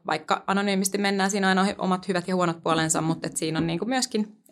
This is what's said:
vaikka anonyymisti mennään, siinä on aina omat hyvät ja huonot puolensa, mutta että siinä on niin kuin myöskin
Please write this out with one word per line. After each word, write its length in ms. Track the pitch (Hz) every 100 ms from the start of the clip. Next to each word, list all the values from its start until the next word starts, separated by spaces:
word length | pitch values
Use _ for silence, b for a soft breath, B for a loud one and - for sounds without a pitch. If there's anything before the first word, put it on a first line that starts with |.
| -
vaikka 380 | 156 - - -
anonyymisti 520 | 196 202 190 196 202
mennään, 320 | 202 196 190
siinä 200 | 202 190
on 80 | 190
aina 160 | 196 -
omat 300 | 185 185 196
hyvät 200 | 180 175
ja 60 |
huonot 280 | 185 175 165
puolensa, 380 | 165 160 160 156
mutta 260 | 160 160 165
että 120 | -
siinä 200 | 160 160
on 80 | 165
niin 120 | 170
kuin 100 | 214
myöskin 480 | 262 254 214 214 - _